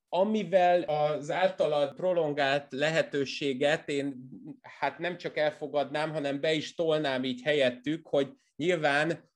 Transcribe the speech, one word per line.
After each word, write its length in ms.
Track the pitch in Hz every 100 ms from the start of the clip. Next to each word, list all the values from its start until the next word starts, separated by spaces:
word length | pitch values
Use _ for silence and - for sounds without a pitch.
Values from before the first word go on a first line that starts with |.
| _
amivel 720 | 180 214 220 170 185 180 175
az 500 | 156 151 151 143 147
általad 640 | 160 190 - 151 147 139
prolongált 800 | - 185 175 156 147 135 143 143
lehetőséget 1160 | 131 151 160 - 143 135 - 143 127 143 160 -
én, 400 | 143 139 127 135 139 156 -
hát 380 | - - 143 147
nem 180 | 170 175
csak 200 | 156 160
elfogadnám, 760 | 151 - 147 143 135 147 160
hanem 280 | 156 143 143
be 140 | 160
is 220 | 156 - -
tolnám 480 | 160 156 143 131
így 180 | 131 123
helyettük, 680 | 151 151 127 123 147 160 -
hogy 240 | 143 139 - _ -
nyilván 720 | 170 170 147 143 160 160 _